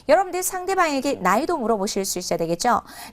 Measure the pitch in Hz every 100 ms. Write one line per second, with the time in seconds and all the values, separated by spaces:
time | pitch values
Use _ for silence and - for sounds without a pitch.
0 | - 320 381 349 359 370 359 370 330 269
1 | 277 220 185 208 339 330 220 220 196 202
2 | 196 175 185 170 165 170 254 214 - -
3 | -